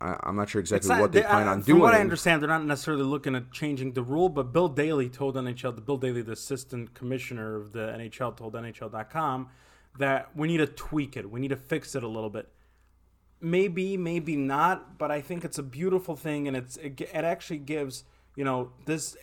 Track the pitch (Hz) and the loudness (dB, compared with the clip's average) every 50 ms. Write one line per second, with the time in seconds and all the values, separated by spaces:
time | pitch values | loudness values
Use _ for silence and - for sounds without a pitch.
0 | - 90 90 - - - 98 104 104 101 - 104 87 90 104 98 95 98 247 226 | -6 -6 -4 -4 -4 -2 -2 -2 -2 0 0 -2 0 2 2 2 4 4 4 4
1 | 104 104 175 196 220 208 208 208 208 196 196 - - 135 156 175 208 233 226 214 | 6 6 6 6 6 6 6 4 6 4 2 4 6 8 10 10 12 10 10 8
2 | 202 180 170 - - 175 165 151 147 151 160 160 151 147 143 135 - 160 156 139 | 6 4 0 2 4 4 4 4 4 2 0 0 0 0 -2 -2 -2 -2 0 0
3 | 139 135 147 143 139 143 131 127 123 127 - - 156 151 143 131 131 135 123 131 | 0 0 0 -2 -2 -2 -2 -2 -4 -8 -8 -6 -4 -4 -2 -4 -4 -4 -4 -4
4 | 120 123 143 165 185 185 147 143 127 123 120 170 180 165 131 143 147 156 160 139 | -2 0 2 2 2 2 2 0 -2 2 2 2 2 4 2 0 0 2 2 0
5 | 127 123 123 - 139 135 127 135 127 123 120 123 - 127 120 117 107 143 143 123 | 0 -2 -4 -4 -4 -2 -2 -2 -4 -6 -6 -6 -6 -6 -6 -6 -4 -4 -4 -2
6 | 131 127 120 120 113 113 110 - - - 139 127 127 - 127 120 113 113 - - | -2 -2 -2 -4 -4 -6 -8 -8 -8 -6 -6 -8 -8 -8 -10 -10 -10 -10 -12 -10
7 | 127 123 131 123 - - 123 113 110 110 110 107 104 104 98 113 110 110 113 113 | -6 -6 -4 -6 -6 -8 -8 -8 -6 -6 -6 -8 -8 -8 -8 -6 -6 -6 -6 -8
8 | 117 113 - - 127 117 107 - 113 110 110 117 117 117 107 - 117 107 110 110 | -10 -10 -8 -6 -6 -6 -6 -8 -10 -10 -10 -8 -10 -10 -12 -12 -12 -10 -10 -10
9 | 110 - - 160 160 143 131 131 127 127 - - - - - _ _ _ - 131 | -10 -8 -4 -2 -2 -2 -2 -2 -6 -10 -14 -20 -20 -20 -20 _ _ _ -6 -2
10 | 139 135 135 131 - - - 151 156 165 170 160 151 - - - - - 156 151 | 0 2 2 0 -2 -4 -4 -2 0 2 2 2 2 0 -2 -6 -8 -4 -4 -4
11 | 143 - - 120 98 101 110 123 135 135 135 127 - - 160 151 - - - 135 | -4 -4 -6 -10 -10 -8 -6 -4 -4 -4 -4 -4 -4 -4 -4 -4 -4 -6 -8 -6
12 | 120 110 110 113 110 107 101 110 - - _ _ _ _ _ _ _ _ _ _ | -6 -6 -6 -6 -6 -6 -6 -10 -12 -12 _ _ _ _ _ _ _ _ _ _
13 | _ _ _ _ _ _ _ _ 170 165 175 185 196 196 165 185 185 196 196 185 | _ _ _ _ _ _ _ _ -2 0 2 2 2 2 0 -2 -2 -2 -2 -2
14 | 175 165 170 170 151 165 151 143 135 135 139 147 160 180 185 185 - - - - | -2 -2 -2 -2 -2 -2 -2 0 0 0 2 2 4 2 2 0 -4 -12 -8 -4
15 | 156 147 147 147 135 - 175 175 170 151 - 156 143 131 120 139 175 190 185 180 | -2 -2 -2 -2 -4 -6 -8 -8 -8 -8 -8 -8 -10 -10 -6 -4 0 2 2 0
16 | 180 - 156 - - 160 147 147 143 143 135 127 123 127 - - 151 143 135 - | 0 -2 -8 -6 -6 -4 -4 -2 -2 -2 -4 -4 -6 -8 -12 -12 -12 -12 -10 -10
17 | 165 - - 156 156 170 170 - - - 170 147 139 135 156 151 143 131 123 - | -10 -6 -4 -2 -2 -2 -2 -4 -6 -10 -10 -8 -6 -6 -4 -4 -4 -6 -8 -12
18 | - _ _ _ _ _ - 139 139 135 131 127 123 123 - - - 151 160 156 | -16 _ _ _ _ _ -8 -4 -2 -2 0 -2 -4 -6 -10 -10 -6 -4 -4 -4
19 | - - - - | -4 -8 -10 -8